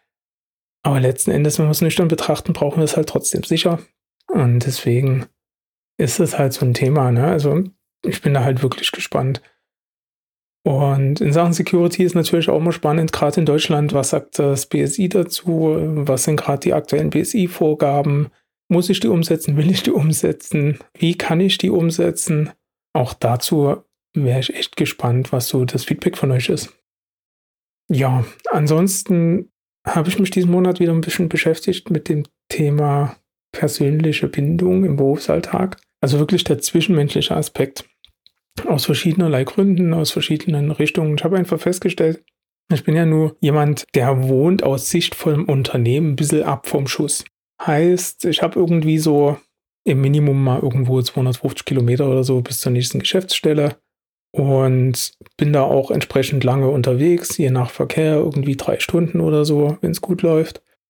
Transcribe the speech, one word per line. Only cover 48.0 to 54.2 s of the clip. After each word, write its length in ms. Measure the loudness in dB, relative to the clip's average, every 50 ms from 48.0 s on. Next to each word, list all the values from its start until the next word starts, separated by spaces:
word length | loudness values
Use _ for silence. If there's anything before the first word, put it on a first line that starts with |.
| -2 -6 -8 -4 -2
ich 160 | -2 0 0
habe 180 | -2 0 0 0
irgendwie 380 | 2 2 2 2 2 2 2
so 400 | 2 2 2 4 4 4 2 0 -2 -8 _ _ _ _ _ _ _ -2
im 160 | 0 0 2
Minimum 420 | 2 2 2 2 2 2 2 2 2
mal 160 | 2 0 0
irgendwo 400 | 0 -2 0 0 0 0 0 0
zweihundertfünfzig 640 | -2 -2 -2 -2 -2 -2 -2 -2 -4 -6 -6 -8 -6
Kilometer 440 | -4 -2 0 2 2 2 2 2 2
oder 140 | 2 0 2
so 180 | 2 0 0
bis 180 | -2 -4 -6 -4
zur 120 | -2 0
nächsten 260 | 0 0 0 -2 -4
Geschäftsstelle 800 | -4 -2 0 0 -2 -2 -2 -4 -2 0 0 2 2 0 0 -2 -6 _ _ _ _ _ _ _ _